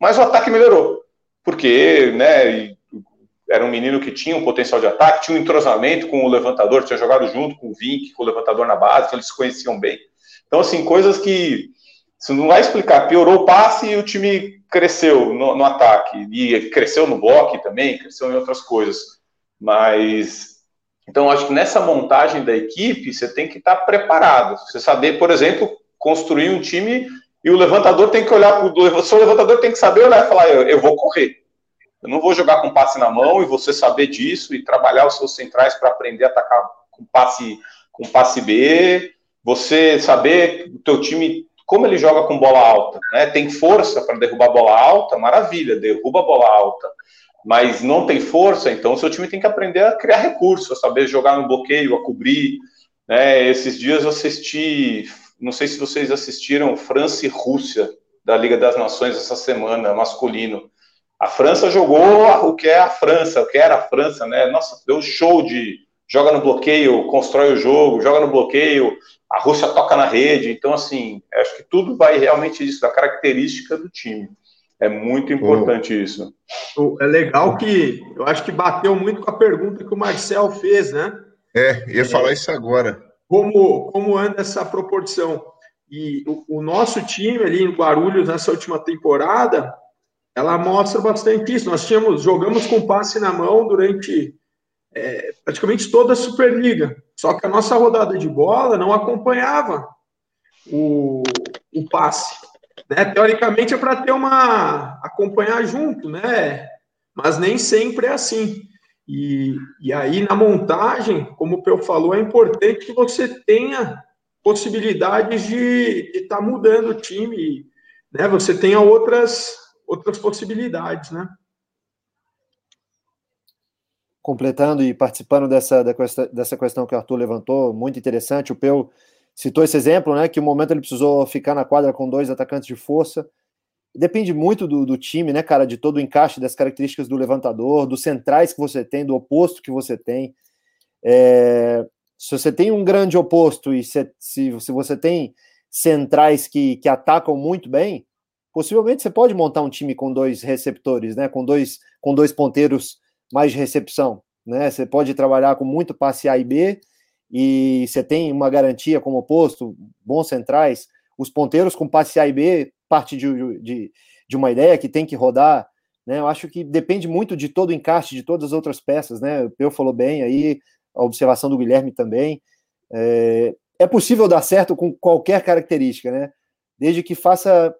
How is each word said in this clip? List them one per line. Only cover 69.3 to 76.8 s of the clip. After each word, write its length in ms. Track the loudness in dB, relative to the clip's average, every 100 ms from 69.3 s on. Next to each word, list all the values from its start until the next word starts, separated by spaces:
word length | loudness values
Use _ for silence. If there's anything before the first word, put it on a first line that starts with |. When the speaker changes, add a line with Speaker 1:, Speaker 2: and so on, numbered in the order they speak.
Speaker 1:
a 100 | -2
Rússia 280 | 0 0 2
toca 260 | 0 2
na 120 | 2 2
rede. 440 | 2 2 2 -2
Então, 220 | -4 -4
assim, 500 | -4 -4 -8 -10 -14 _
acho 220 | -4 -2 -4
que 60 |
tudo 320 | -2 -2 -2 2
vai 220 | 4 4
realmente 460 | 2 2 -2 -6
disso, 160 | -8 -4
da 100 | -2
característica 840 | 0 -2 -2 -2 -2 -4 -6 -10 -10
do 120 | -10
time. 400 | -16 -12 -12 -14 _ _ _ _ _
É 80 | -4
muito 440 | -4 -4 -4 -2
importante 600 | -2 2 2 2 -2 -4
Speaker 2:
Ô, 80 | -6
Speaker 1:
isso. 340 | -6 -10 -16 _ _ -16 -14
Speaker 2:
ô, 200 | -4